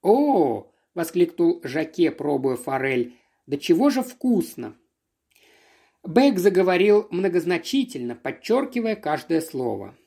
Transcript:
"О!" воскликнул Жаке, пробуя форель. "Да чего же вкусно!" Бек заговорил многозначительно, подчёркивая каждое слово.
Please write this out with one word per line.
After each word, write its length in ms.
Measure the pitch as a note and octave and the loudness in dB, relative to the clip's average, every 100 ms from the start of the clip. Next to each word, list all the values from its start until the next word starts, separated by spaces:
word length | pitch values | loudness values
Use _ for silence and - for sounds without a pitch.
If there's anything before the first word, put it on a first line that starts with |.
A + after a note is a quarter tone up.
"О!" 680 | F#3 A#3+ D4 A#3+ C#3+ G#2 - _ _ | 4 4 4 2 0 -2 -10 _ _
воскликнул 680 | F3 E3 F3+ E3+ - E3+ F3 | -8 -4 0 0 2 0 0
Жаке, 480 | C3+ C#3+ D#3+ - D#3+ | -4 -4 -6 0 0
пробуя 440 | D3+ D3 C#3 C3 B2 | 0 -4 0 -2 -2
форель. 600 | - C3+ C3+ B2+ A#2+ - _ _ - | -4 -4 -2 -2 -4 -8 _ _ -10
"Да 100 | C#3+ | -8
чего 320 | - E3+ C#4+ | 2 4 4
же 120 | B3+ | 0
вкусно!" 760 | B3+ - B3+ G#3+ D#3+ - G#2 - _ _ _ _ _ _ _ _ _ _ _ _ | -4 -4 0 0 -2 -10 -14 -16 _ _ _ _ _ _ _ _ _ _ _ _
Бек 360 | - E3+ C#4 G3 | 0 4 4 4
заговорил 680 | F#3+ F#3 F#3 F3+ G3+ G#3 - | 2 4 2 4 4 4 2
многозначительно, 1040 | F3 G3 F3 E3 F3 - C4+ B3 - A#2+ A#2 | -4 0 -2 -2 -4 -2 -4 -4 -6 -8 -8
подчёркивая 800 | - - - A#3+ C#4+ B3 A3 G#3 | -10 -10 -2 -2 0 -4 -4 -4
каждое 460 | D3+ D3+ - D#3+ | -4 -6 -2 -4
слово. 540 | D#3+ C3 B2 G2+ G2 - | -2 -6 -6 -6 -10 -18